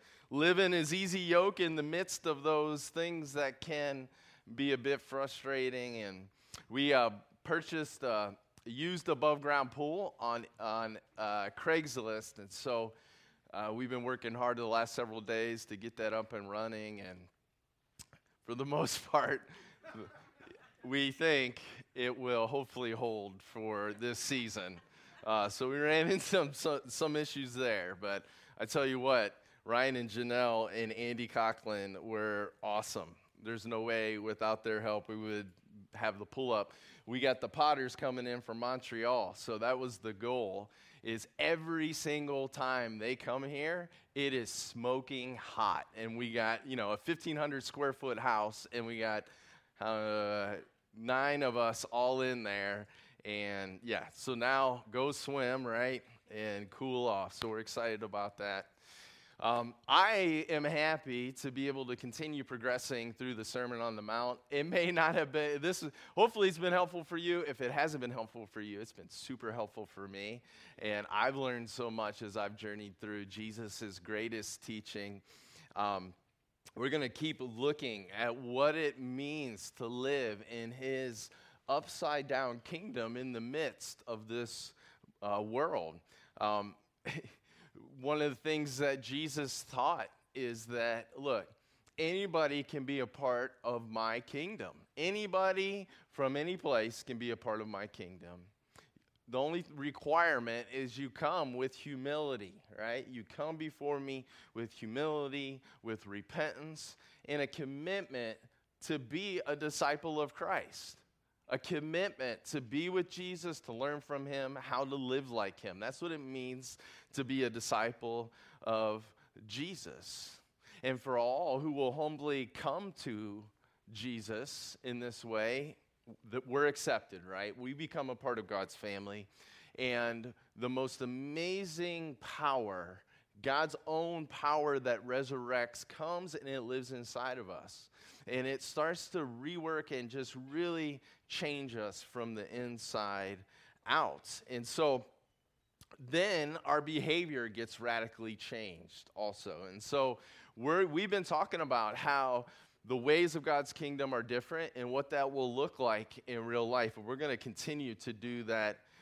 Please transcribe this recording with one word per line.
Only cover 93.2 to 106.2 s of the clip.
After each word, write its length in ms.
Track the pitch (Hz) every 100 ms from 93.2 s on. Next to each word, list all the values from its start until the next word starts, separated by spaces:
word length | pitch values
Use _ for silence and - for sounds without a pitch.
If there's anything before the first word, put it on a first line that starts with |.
| 135 120 127 -
of 260 | 117 120 113
my 300 | 113 113 117
kingdom. 500 | 123 143 170 214 95 - - -
Anybody 920 | 170 208 208 185 190 190 196 202 185 - _
from 240 | - 135 139
any 220 | 160 185
place 460 | 151 123 110 113
can 140 | - 120
be 140 | 120
a 60 | 113
part 240 | 120 107
of 60 | 110
my 200 | 101 104
kingdom. 540 | - 90 90 87 87 92 _ _ - - _ _ _ -
The 120 | 127
only 260 | 143 170 160 147
requirement 920 | 143 123 139 160 170 139 117 117 117
is 260 | 131 131 117
you 120 | 135
come 460 | - 151 175 143 123
with 180 | 131
humility, 880 | - 147 135 135 147 147 123 98 101 - 104
right? 300 | 110 123 -
You 140 | 123 104 -
come 200 | 151 160
before 440 | 156 - 143 143
me 260 | 139 135 127 - -
with 180 | 113 113
humility, 880 | - 110 120 156 151 143 139 135 135 - -
with 240 | 113 110 101
repentance, 920 | 101